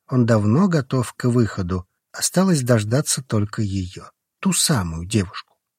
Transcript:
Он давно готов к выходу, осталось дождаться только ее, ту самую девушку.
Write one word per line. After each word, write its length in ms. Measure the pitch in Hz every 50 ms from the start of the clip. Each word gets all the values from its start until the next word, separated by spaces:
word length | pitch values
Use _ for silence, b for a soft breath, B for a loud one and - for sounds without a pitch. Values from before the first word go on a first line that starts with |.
| _
Он 180 | - 135 127 123
давно 420 | 113 117 107 101 104 110 156 202
готов 460 | 196 165 151 131 - - 131 120 - -
к 120 | - -
выходу, 640 | 123 117 123 117 101 - - 92 87 92 92 87 _ _ _ _ _
осталось 500 | - - - - - 180 190 190 175 143
дождаться 600 | 127 120 123 113 104 104 117 143 147 - - -
только 400 | 135 - - 107 104 101 - -
ее, 480 | 110 95 95 98 92 90 - - - - _ _ _ _ _ -
ту 140 | - 190 175
самую 520 | - - - 160 117 90 82 80 82 85
девушку. 500 | 92 110 110 90 90 - - - _ _ _ _ _ _